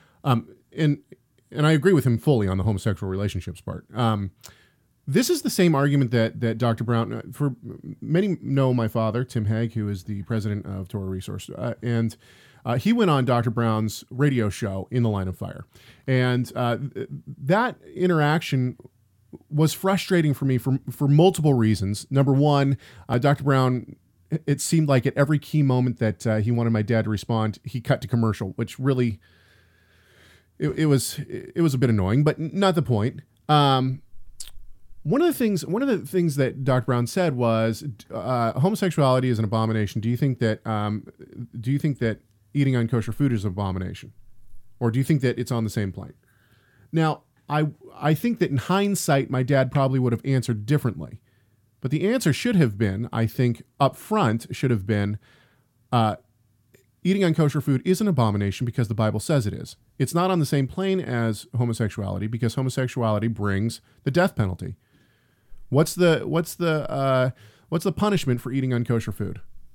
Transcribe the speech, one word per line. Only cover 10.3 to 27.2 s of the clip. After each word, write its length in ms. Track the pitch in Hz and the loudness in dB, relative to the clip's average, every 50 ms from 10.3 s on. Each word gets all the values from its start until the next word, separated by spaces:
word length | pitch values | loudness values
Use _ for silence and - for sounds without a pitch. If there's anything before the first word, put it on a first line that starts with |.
| 113 110 98 107 104 107 - | -4 -4 -2 -4 -6 -6 -8
of 240 | 92 98 95 92 - | -8 -10 -10 -10 -8
Torah 160 | - 101 95 | -8 -8 -6
Resource, 460 | 95 95 92 - 101 98 101 - - | -6 -8 -8 -8 -10 -12 -12 -12 -14
uh, 240 | - - 117 120 113 - | -10 -8 -6 -8 -8 -6
and, 340 | 110 120 117 117 113 107 - _ _ - - _ - - _ - - | -4 -2 -2 0 -2 -2 -4 _ _ -20 -20 _ -20 -20 _ -10 -6
uh, 140 | 113 135 135 | -4 -4 0
he 160 | - 208 233 | 0 0 2
went 160 | 240 214 170 | 2 4 4
on 160 | 147 135 127 | 4 2 2
Doctor 240 | 131 123 120 113 123 | 2 2 2 0 0
Brown's 540 | 107 120 117 113 110 110 110 104 - - - - | 0 0 0 0 0 0 -2 -2 -4 -8 -16 -12
radio 400 | 127 123 147 143 135 120 107 101 | -2 0 0 2 2 2 0 0
show, 400 | - - 120 101 95 95 - - | -2 -4 -6 -6 -6 -6 -8 -4
In 120 | 123 127 | -2 0
the 80 | 113 110 | 0 2
Line 180 | 104 98 92 92 | 0 -2 -2 -4
of 80 | 85 | -6
Fire. 300 | - - - - - - _ _ - - - - _ - | -8 -10 -12 -12 -14 -18 _ _ -20 -20 -20 -20 _ -4
And, 440 | - 131 127 127 127 123 127 120 - - | 0 2 2 2 2 0 0 -2 -4 -4
uh, 220 | 120 123 120 117 - | -2 -2 -2 -2 -2
th-, 300 | 143 - - - - - 143 - - 139 - - | -6 -8 -8 -10 -10 -10 -12 -16 -14 -16 -16 -8
that 340 | 139 135 185 220 247 240 - - - - - | -2 0 0 2 0 -2 -4 -10 -18 -14 -4
interaction 840 | - 175 180 170 156 147 147 156 170 - - 143 131 123 127 - _ - - _ _ _ _ _ _ _ - - - _ - | 0 0 2 4 4 4 4 2 0 0 0 0 0 0 -2 -4 _ -18 -20 _ _ _ _ _ _ _ -20 -20 -20 _ -4
was 240 | 147 147 160 151 - | 0 2 2 2 0
frustrating 580 | - - 190 196 180 - - 185 170 156 147 | 0 0 0 0 0 0 0 2 2 2 2
for 140 | 135 - 139 | 0 0 0
me 100 | 135 131 | 0 0
for, 240 | 120 - 135 131 135 - - | 0 0 0 -2 -2 -2 -8
for 160 | - - 147 | -4 -2 2
multiple 460 | 139 143 156 175 190 - - 151 151 | 4 6 8 8 6 6 4 2 4
reasons. 540 | 135 120 110 110 107 - 98 98 104 - - - | 4 6 6 4 4 2 0 -2 -4 -4 -6 0
Number 220 | 135 139 139 143 | 2 4 4 4
one, 460 | 135 139 147 147 143 139 139 139 135 - - - - - - | 4 4 6 4 4 4 4 2 0 -2 -4 -20 -20 -16 -6
uh, 120 | - 117 123 | -2 -2 2
Doctor 260 | 143 143 143 - 135 | 4 2 2 2 2
Brown, 520 | 143 135 131 127 127 127 120 - - - _ _ _ _ _ _ - 156 - - | 2 4 4 4 2 0 -2 -4 -10 -18 _ _ _ _ _ _ -6 -6 -4 -2
it 160 | 147 143 - | -2 -2 -2
seemed 260 | - - 170 165 156 143 | 0 2 2 2 4 4
like 160 | 135 127 113 | 4 4 2
at 100 | 139 - 143 | 2 2 2
every 200 | 143 147 156 143 | 2 2 2 -2
key 240 | - - - 151 | -2 0 0 2
moment 360 | 143 135 127 127 127 127 113 - | 4 4 4 2 2 0 0 0
that, 280 | 117 107 95 - - | 0 -2 -2 -2 -2
uh, 100 | 117 107 | 0 0
he 140 | 107 101 120 | 0 2 0
wanted 200 | 120 117 117 113 | 0 0 2 2
my 100 | 113 107 | 2 0
dad 240 | 101 104 117 110 104 | 2 2 2 0 2
to 60 | 107 | 0
respond, 480 | 110 104 | -2 -4